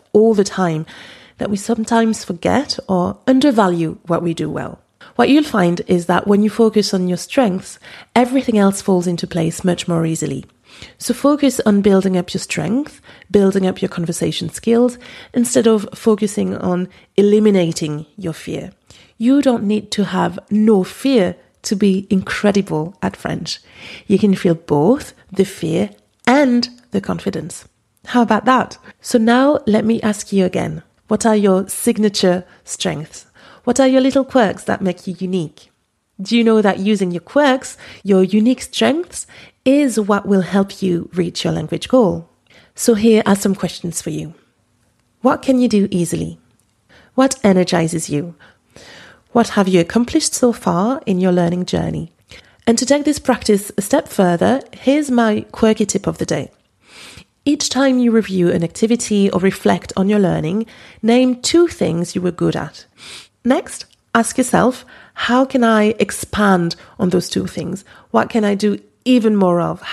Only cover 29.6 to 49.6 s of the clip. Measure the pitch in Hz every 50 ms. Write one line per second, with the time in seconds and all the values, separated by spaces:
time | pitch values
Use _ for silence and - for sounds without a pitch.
29.6 | - 226 202 220 - 214 233 - - 214 208 - - - 202 196 185 180 180 165
30.6 | 170 160 156 160 - _ _ _ _ - 214 208 - 226 220 214 202 202 185 185
31.6 | 196 - - - - 233 233 208 214 208 196 - - 185 180 185 180 - - _
32.6 | _ - - - - 180 156 147 156 - - - - _ _ _ - - - -
33.6 | _ 247 240 262 269 262 262 262 254 269 262 277 262 269 - 262 220 185 - -
34.6 | - - 196 - 196 185 175 - - 196 175 - 185 180 185 185 160 151 - _
35.6 | _ _ _ _ _ _ _ _ _ _ _ - 190 - 226 233 226 226 220 220
36.6 | 208 202 180 - 190 214 214 185 196 180 175 170 - - - 277 294 269 254 269
37.6 | - - - - - - - - - 196 196 185 185 180 202 214 214 247 262 -
38.6 | - - - - 226 226 269 330 370 - - - - - - - - - _ _
39.6 | - 262 269 285 294 262 208 220 208 196 208 202 202 - 202 190 175 170 180 202
40.6 | 196 196 - - - 185 175 170 - - - 180 170 175 - - - 170 160 170
41.6 | 156 151 170 156 - - - 262 233 175 170 165 165 - _ _ _ _ _ _
42.6 | _ _ _ - - - 233 202 214 233 220 214 - - 196 196 - 202 190 -
43.6 | - 170 - - - 175 160 - - 170 156 151 156 156 165 _ _ _ _ _
44.6 | _ _ _ _ _ _ _ _ _ _ _ _ - 254 302 302 - - 262 247
45.6 | 247 233 214 202 196 196 196 180 175 165 - 160 160 165 165 - _ _ _ _
46.6 | _ _ _ _ _ _ _ - _ _ _ - 262 269 - - - 202 185 185
47.6 | 180 175 - 170 165 160 170 160 - - 147 143 160 170 165 - - - _ _
48.6 | _ _ _ - - - - - - - - _ _ _ - 233 226 - - 208